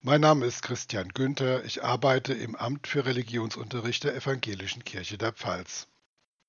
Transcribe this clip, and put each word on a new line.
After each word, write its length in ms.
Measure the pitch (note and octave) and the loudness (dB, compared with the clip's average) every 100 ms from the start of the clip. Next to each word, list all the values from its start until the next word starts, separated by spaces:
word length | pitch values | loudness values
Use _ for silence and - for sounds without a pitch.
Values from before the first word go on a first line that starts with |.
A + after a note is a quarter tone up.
Mein 180 | B2+ D3 | 6 8
Name 240 | D#3 D3+ | 8 8
ist 160 | A#2+ - | 4 -2
Christian 480 | - A#2+ - G#2+ F#2 | -6 -6 -4 -4 -4
Günther, 560 | F#2 C3 C#3 C3 B2+ | -2 0 2 2 0
ich 180 | A2+ - | -2 -4
arbeite 520 | B2+ A#2+ C3+ C3 C3+ | -2 2 4 4 2
im 220 | B2 A2 A2 | -4 -4 -4
Amt 300 | A#2 C#3+ - | -4 -4 -2
für 200 | C#3+ C3 | 0 0
Religionsunterricht 960 | B2 A2+ A#2 A2+ - A2+ B2 A#2 B2 | 0 -2 -2 -4 -6 -6 -4 -2 -2
der 100 | D3 C3 | -2 -2
Evangelischen 680 | C#3 C3+ A#2 G2 F#2+ A#2+ | -4 -4 -4 -8 -8 -10
Kirche 320 | - A#2 - G2+ | -10 -10 -10 -4
der 160 | A2 | -4
Pfalz. 540 | G#2+ - F2+ F#2 - - _ _ _ _ _ | -2 -6 -6 -6 -12 -12 _ _ _ _ _